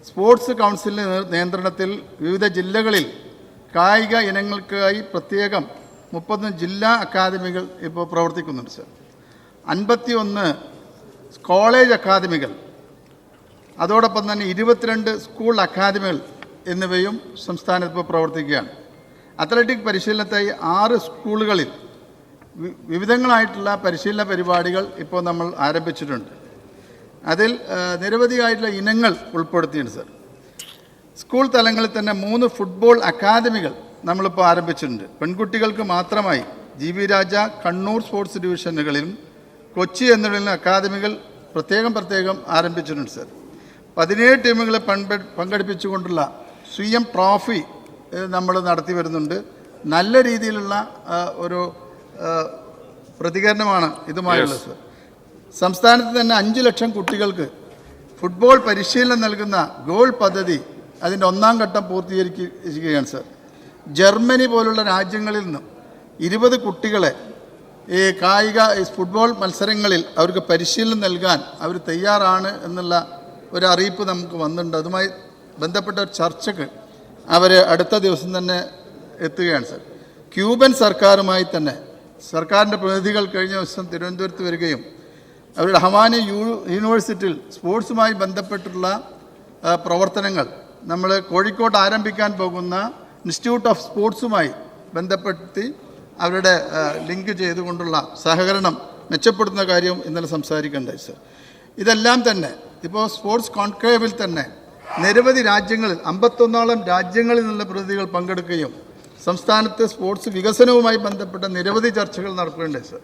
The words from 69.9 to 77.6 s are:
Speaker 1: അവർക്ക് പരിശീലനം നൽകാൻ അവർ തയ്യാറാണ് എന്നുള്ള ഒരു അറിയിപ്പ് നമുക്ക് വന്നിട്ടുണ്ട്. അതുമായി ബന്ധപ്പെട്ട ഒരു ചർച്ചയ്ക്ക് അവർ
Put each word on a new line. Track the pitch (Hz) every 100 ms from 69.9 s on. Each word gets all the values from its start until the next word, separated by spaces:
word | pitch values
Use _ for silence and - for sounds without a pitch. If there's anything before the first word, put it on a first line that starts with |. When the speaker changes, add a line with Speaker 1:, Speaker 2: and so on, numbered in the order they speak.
| 175 165 -
Speaker 1:
അവർക്ക് | 170 185 180
പരിശീലനം | 165 170 - 226 226 196
നൽകാൻ | 175 185 156 131 - 156
അവർ | 180 -
തയ്യാറാണ് | 165 196 208 190 185 190 202 170
എന്നുള്ള | 180 175 175 160 - - - - 175
ഒരു | 185
അറിയിപ്പ് | 175 196 185 196
നമുക്ക് | 180 170 170
വന്നിട്ടുണ്ട്. | 156 170 170 160
അതുമായി | 165 185 190 185 - - - -
ബന്ധപ്പെട്ട | 156 196 202 196 196
ഒരു | -
ചർച്ചയ്ക്ക് | 165 165 - 185 185 - - - - - - 170
അവർ | 185 185